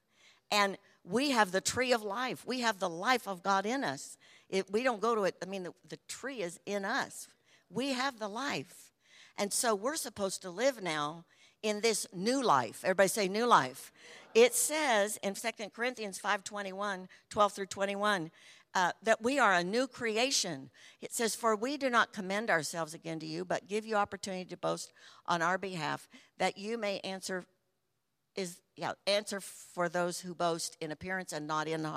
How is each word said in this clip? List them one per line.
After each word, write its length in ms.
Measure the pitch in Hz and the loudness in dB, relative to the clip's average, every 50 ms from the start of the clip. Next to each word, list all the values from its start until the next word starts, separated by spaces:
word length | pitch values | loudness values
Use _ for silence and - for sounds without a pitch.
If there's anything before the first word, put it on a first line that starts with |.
| _ _ _ _ _ - _ _ _ - | _ _ _ _ _ -20 _ _ _ 0
And 280 | 202 208 202 196 185 - _ _ _ _ - | 2 4 4 4 0 -4 _ _ _ _ -8
we 280 | 175 185 240 285 294 | -2 0 0 2 4
have 200 | 262 226 208 185 | 4 4 4 4
the 80 | 175 190 | 2 0
tree 320 | - - - 247 254 254 | 0 0 0 0 2 2
of 120 | 247 220 214 | 2 2 0
life. 420 | 208 196 240 254 254 175 - - | -2 -4 -4 -4 -4 -6 -6 -6
We 140 | - 247 254 | -4 -4 0
have 180 | 240 226 208 180 | 0 0 0 0
the 100 | 190 180 | -2 -4
life 380 | 165 165 190 240 262 233 - | -4 -2 0 2 2 2 0
of 160 | 196 190 175 - | -4 -8 -4 0
God 220 | 196 196 196 196 | 2 2 2 2
in 180 | 214 254 277 247 | 0 -2 -2 -2
us. 340 | 151 135 143 - - - - - - - - _ | -2 -4 -6 -8 -14 -18 -20 -20 -20 -20 -20 _
It, 240 | _ 185 190 - - | _ -2 -2 0 0
we 100 | 202 220 | 0 0
don't 200 | 254 262 233 196 | 2 0 0 2
go 120 | 196 233 233 | 2 2 2
to 120 | 214 196 | 2 2
it. 100 | 175 - - - | 0 0 -2 -6
I 20 | |
mean, 180 | 185 196 196 180 | -8 -8 -8 -8
the, 100 | 165 - _ - - | -10 -12 _ -16 -16
the 100 | 165 - _ | -16 -14 _
tree 340 | - - - - 262 277 233 | -14 -12 -10 -10 -8 -6 -6
is 160 | 175 175 170 - - | -6 -6 -8 -8 -6
in 200 | - 202 202 196 | -4 -4 -2 -2
us. 420 | 202 247 269 - - - - - - _ _ _ _ _ _ _ - | -2 -2 -2 -4 -4 -8 -14 -16 -18 _ _ _ _ _ _ _ -8
We 220 | 175 214 269 285 | -6 -4 -2 -2
have 260 | 262 190 262 277 254 | -2 -2 -2 -2 -4
the 120 | 208 214 196 | -4 -8 -8
life. 640 | 202 240 269 285 208 151 131 - - - - - _ _ _ _ - - - - _ | -6 -6 -4 -4 -4 -4 -6 -8 -14 -20 -20 -20 _ _ _ _ -20 -20 -20 -10 _
And 140 | - 202 202 | -4 -2 -2
so 240 | - - - 233 214 | 0 0 2 2 2
we're 220 | 190 202 269 311 | 2 0 -2 -2
supposed 440 | 330 - 240 208 - 202 196 - - - | -4 -6 -6 -4 -4 -2 -2 -4 -6 -8
to 60 | 185 | -8
live 320 | 170 185 247 277 262 226 | -4 0 0 0 0 0
now 440 | 190 175 156 151 147 147 165 170 170 _ _ _ - _ _ _ | -2 -2 0 0 -2 -2 -4 -8 -14 _ _ _ -20 _ _ _
in 200 | - 214 208 208 | -2 -2 0 2
this 260 | 202 226 214 - - - - | 2 2 2 2 -2 -6 -6
new 280 | 175 185 226 262 277 | -2 0 0 2 2
life. 380 | 247 196 147 131 120 - - - - | 4 4 4 4 4 0 -4 -2 0
Everybody 240 | 160 190 175 196 180 | 2 4 6 4 4
say, 180 | - 226 202 | 4 2 0
"New 180 | 185 196 214 240 | 0 0 2 4
life." 460 | 240 214 165 135 127 127 - - - - - - - - - - - - | 6 6 6 6 4 -4 -10 -16 -18 -20 -20 -20 -20 -20 -20 -8 2 6
It 220 | 220 240 233 - | 8 8 8 6
says 640 | - - - 294 311 302 269 226 208 202 214 220 - | 2 0 0 0 2 2 4 4 4 2 0 -2 -4
in 140 | - 196 196 | -4 -4 -4
Second 380 | - - 226 220 - 220 185 - | -4 -4 -6 -6 -6 -10 -10 -6
Corinthians 440 | - 233 254 247 226 220 196 185 | -4 -4 -4 -2 -4 -6 -8 -6
five 280 | - - 196 202 202 196 | -4 0 0 0 0 -2
twenty-one, 640 | - 214 202 202 190 185 190 202 208 190 185 185 - - - _ - | -6 -8 -8 -6 -6 -6 -4 -4 -4 -4 -6 -8 -12 -18 -20 _ -2
twelve 220 | - 220 208 196 | 2 4 4 4
through 140 | - 202 196 | 2 -2 -8
twenty-one, 680 | 180 - 202 196 196 202 196 202 208 202 185 156 165 - - - - - - _ _ - | -6 -4 -2 -2 -2 0 0 2 2 2 2 0 -4 -10 -16 -20 -20 -20 -20 _ _ 2
uh, 200 | 190 180 170 - _ - | 2 2 2 2 _ 2
that 180 | 226 220 - | 4 4 4
we 180 | 220 240 285 285 | 4 2 4 6
are 140 | 240 202 190 | 6 6 6
a 120 | 175 175 | 6 4
new 200 | 180 208 247 269 | 2 2 0 0
creation. 840 | 269 - - 247 226 208 220 254 277 269 - - 185 151 135 135 135 - - - - - _ | 0 -2 -4 -2 0 2 2 2 2 2 0 0 -2 -4 -8 -10 -14 -20 -20 -20 -20 -16 _
It 100 | - - - | -12 -8 -4
says, 220 | - 233 214 - | -2 0 0 0
"For 220 | - - 226 220 | 0 2 2 2
we 180 | 202 220 262 294 | 2 0 -2 -2
do 140 | 277 277 262 | 0 0 2
not 240 | 240 226 196 - - | 4 4 4 2 0
commend 360 | 220 185 185 196 208 233 214 | -6 -4 -4 -2 -2 2 2
ourselves 440 | 175 165 143 - - 170 160 156 160 | 2 2 2 -2 -4 -6 -6 -6 -8
again 260 | 156 - 165 165 160 | -10 -8 -8 -8 -6
to 60 | 156 | -6
you, 180 | 160 156 165 185 | -6 -6 -6 -4
but 240 | 175 175 - - | -2 -2 -4 -2
give 180 | - 202 220 214 | -4 -6 -6 -4
you 100 | 220 214 | 0 0
opportunity 500 | 202 202 202 202 190 - 202 185 185 180 | 0 0 0 -4 -8 -8 -8 -8 -8 -8
to 120 | 156 170 | -10 -8
boast 360 | - - 165 170 170 - - - - - - - - - | -4 -2 -2 -2 -4 -6 -12 -16 -20 -20 -20 -20 -8 -4
on 160 | - 175 170 | -2 0 2
our 160 | 160 170 185 | 2 2 2
behalf, 500 | 185 196 196 185 165 151 147 143 147 - - - - - _ _ | 0 -2 -4 -6 -4 -4 -2 -4 -4 -8 -14 -20 -20 -20 _ _
that 200 | - 185 185 - | -2 -2 0 -2
you 200 | - 196 214 233 | -4 -6 -6 -4
may 220 | 233 214 202 196 - | -4 -2 -4 -4 -4
answer," 440 | - 190 190 190 - - 190 180 175 - _ _ _ _ _ _ _ _ _ _ _ _ _ _ _ _ _ | -6 -8 -8 -8 -6 -6 -6 -6 -6 -10 _ _ _ _ _ _ _ _ _ _ _ _ _ _ _ _ _
is, 260 | 196 190 175 175 - _ _ _ | -6 -6 -6 -8 -12 _ _ _
yeah, 180 | - 165 127 - - - | -6 -4 -4 -6 -2 0
"answer 340 | 196 202 208 214 - 208 196 | 2 2 2 0 -2 -6 -8
for 480 | - - - - - - - 185 175 170 | -8 -10 -16 -18 -20 -8 -2 -2 0 0
those 320 | 160 175 175 175 175 - | 2 0 0 0 -2 -6
who 140 | - 185 175 | -8 -8 -4
boast 420 | - 175 170 165 165 - - - - | 0 0 0 0 0 -4 -6 -8 -8
in 120 | 165 156 | -8 -8
appearance 420 | 151 - - 185 190 185 180 - 170 | -8 -8 -6 -6 -6 -6 -6 -6 -8
and 140 | 151 151 | -6 -4
not 200 | 151 156 156 156 | -2 -2 -2 -2
in 200 | 156 160 160 156 151 156 | -2 -2 -2 -2 -4 -6